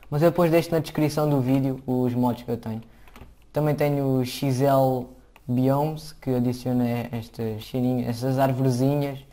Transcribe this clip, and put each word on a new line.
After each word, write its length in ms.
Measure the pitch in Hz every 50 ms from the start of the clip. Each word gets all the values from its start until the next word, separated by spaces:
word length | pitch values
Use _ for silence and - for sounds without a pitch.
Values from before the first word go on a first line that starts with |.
| - -
Mas 140 | 147 147 165
eu 80 | 170
depois 220 | - - 175 165 160
deixo 180 | 170 160 -
na 80 | 165 160
descrição 500 | 151 - - - 151 143 147 156 151 151
do 120 | 147 135
vídeo 420 | 123 127 135 139 135 135 131 131 -
os 300 | - 127 127 127 123 120
modos 280 | 127 123 123 117 - -
que 80 | -
eu 60 | 120
tenho. 240 | 113 - 113 110 113 - - - - - - - - - - - _ - - -
Também 220 | 147 151 151 143
tenho 440 | 147 147 147 143 143 139 135 131 131
o 60 | 123
X 360 | 127 - - 143 139 127 123
L 480 | 139 139 139 135 135 131 127 123 123 - - - - - - - - -
Biomes, 640 | 123 123 131 131 135 139 151 156 156 151 - - -
que 180 | - - 135
adiciona 540 | 127 123 123 127 120 123 - 131 123 123 123 120 120 120 117 -
estas 520 | 120 117 113 - - - 113 110 110 107 110
cheirinhas, 460 | - - 127 123 127 127 123 120 120
estas 300 | 120 113 123 135 131 131
arvorezinhas, 840 | 135 135 127 123 131 131 123 120 131 135 143 147 143 139 135 135 - -